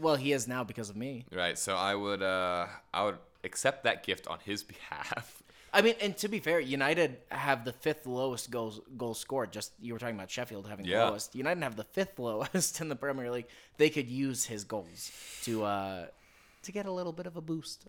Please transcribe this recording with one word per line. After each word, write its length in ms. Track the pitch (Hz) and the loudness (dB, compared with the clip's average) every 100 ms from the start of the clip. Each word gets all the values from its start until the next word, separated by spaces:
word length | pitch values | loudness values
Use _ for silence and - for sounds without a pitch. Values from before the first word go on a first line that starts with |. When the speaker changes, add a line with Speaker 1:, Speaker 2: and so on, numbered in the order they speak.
Speaker 1:
well, 160 | 160 143 | 2 4
he 160 | 139 | 4
is 160 | 139 117 | 2 0
now 160 | 127 | -4
because 240 | 117 113 104 | -4 -6 -8
of 80 | 104 | -6
me. 300 | 127 127 127 | -6 -8 -6
Speaker 2:
Right, 280 | 90 87 - | 0 0 0
so 180 | - 95 | 0 2
I 180 | 95 | 2
would, 280 | 101 101 98 | 2 2 2
uh, 440 | 95 92 90 90 87 - - | 2 4 4 2 -2 -6 -4
I 100 | 90 | 0
would 140 | 101 87 - _ | 2 0 -8 _
accept 400 | 92 - 131 139 | -8 0 0 2
that 180 | 117 104 | 0 0
gift 220 | - 92 - | 0 -2 -4
on 120 | 82 | -8
his 200 | - 104 | -6 -6
<laughs> 100 | - | -8
behalf. 720 | - - - - - - - - - - | -14 -12 -10 -6 -6 -8 -14 -20 -20 2
Speaker 1:
I 80 | 202 | 6
mean, 140 | 220 226 | 8 6
and 160 | 202 - | 0 -2
to 100 | 208 | -2
be 100 | 208 | -2
fair, 220 | 156 170 | 2 2
United 580 | 131 139 139 165 151 123 - | 2 2 4 4 2 0 -8
have 360 | 131 143 131 120 | -2 2 2 -2
the 80 | |
fifth 320 | - 156 - 127 | -2 -2 -2 -2
lowest 440 | 123 131 120 - | 0 0 -2 -4
goals, 300 | 120 113 107 - 127 | -4 -4 -6 -12 -6
goals 240 | 117 110 | -4 -4
scored. 320 | - 135 107 | -4 -2 -2
Just, 200 | 107 - - | -4 -8 -10
you 100 | 117 | -10
were 60 | 113 | -6
talking 160 | 120 107 | -6 -6
about 140 | 92 | -6
Sheffield 360 | - 123 107 101 | -6 -6 -8 -10
having 200 | 101 95 | -6 2
the 60 | |
Speaker 2:
Yeah. 160 | 101 110 | 6 6
Speaker 1:
lowest. 240 | 104 - | 4 -4
United 280 | 123 135 180 | -2 0 0
have 140 | 139 107 | 0 -4
the 80 | |
fifth 340 | 104 - 190 - | -4 -2 -2 -2
<laughs> 0 | |
lowest 640 | 120 107 120 185 165 - | -2 0 0 2 0 0
in 80 | 160 | -4
the 80 | 131 | -2
Premier 340 | 143 135 120 | -2 -2 -2
League. 180 | 123 117 - - - | -4 -6 -14 -8 6
They 140 | 156 | 6
could 180 | 156 123 | 6 -2
use 380 | 127 139 123 - | 0 0 0 -2
his 180 | 110 | -4
goals 480 | 101 107 85 85 - - - - | -4 -6 -6 -10 -12 -12 -14 -8
to, 220 | - 110 | -2 0
uh, 420 | 104 101 98 95 85 - - - - - | 2 2 0 -4 -8 -14 -20 -20 -20 -18
to 100 | - | -8
get 140 | 202 196 | -6 -4
a 40 | |
little 200 | 185 180 | -4 -4
bit 140 | 165 180 | -6 -8
of 100 | 165 | -6
a 60 | |
boost, 420 | 160 160 - - | -2 -2 -4 -10